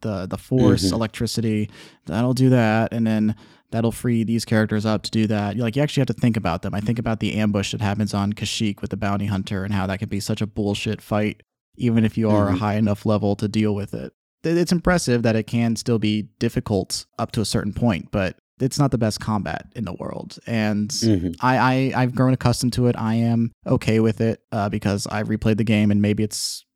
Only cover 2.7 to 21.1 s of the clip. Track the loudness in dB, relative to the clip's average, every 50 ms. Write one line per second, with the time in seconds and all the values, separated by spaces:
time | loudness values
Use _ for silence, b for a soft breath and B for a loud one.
2.7 | 4 2 2 0 0 0 0 0 2 2 2 0 -2 B B B B B B _
3.7 | -4 0 0 0 -2 -2 -2 0 0 2 2 0 0 -2 0 2 2 2 2 2
4.7 | 0 0 0 0 0 0 -2 -2 0 0 2 2 2 0 0 -2 -2 -2 -2 -2
5.7 | 0 0 -2 0 2 0 0 0 0 0 2 2 2 2 0 -2 -2 -2 -4 -4
6.7 | -4 -4 -2 -2 -2 -2 -2 -4 -4 -2 -2 -2 0 0 0 2 0 0 -2 -2
7.7 | -4 -2 -2 -2 0 0 -2 -2 0 -2 -2 -2 -2 -4 -6 -6 -4 -2 -2 -2
8.7 | -2 -4 -6 -8 -6 -4 -2 -2 -2 -2 -2 -2 -2 -2 -2 -4 -4 -4 -4 -2
9.7 | -2 -2 -2 -2 -2 -4 -4 -6 -6 -6 -4 -4 -2 -2 -4 -6 -4 -4 -2 -2
10.7 | -2 -2 -2 -4 -6 -6 -4 -2 -2 0 0 -2 -4 _ _ _ _ _ _ _
11.7 | _ -2 0 2 4 4 2 2 2 0 2 4 4 4 4 2 2 0 0 0
12.7 | 0 2 2 2 0 0 0 0 0 2 2 0 0 0 -2 -2 0 0 0 0
13.7 | 0 -2 -6 -8 -10 -10 -10 -12 _ _ _ _ _ _ _ -2 0 2 2 2
14.7 | 0 0 2 2 2 2 2 2 0 2 2 2 2 2 0 -2 0 0 0 0
15.7 | 0 -2 0 0 0 0 2 0 0 0 -2 -6 _ _ -4 -2 -2 -2 -2 0
16.7 | 0 0 0 -2 -6 -10 -10 _ _ -8 -8 -4 -2 -2 -2 0 -2 -2 -2 -2
17.7 | -4 0 0 0 0 0 -4 -4 -2 -2 -2 -2 -4 _ _ _ _ _ -4 -4
18.7 | 0 0 0 0 2 0 0 0 -2 -2 -4 -2 -2 -2 -2 -4 -6 -8 -10 -12
19.7 | _ -8 -8 -8 -8 -8 -10 -10 -10 -10 -12 -14 -16 -18 _ -6 -2 -2 0 0
20.7 | 0 -2 -2 -4 -4 0 2 2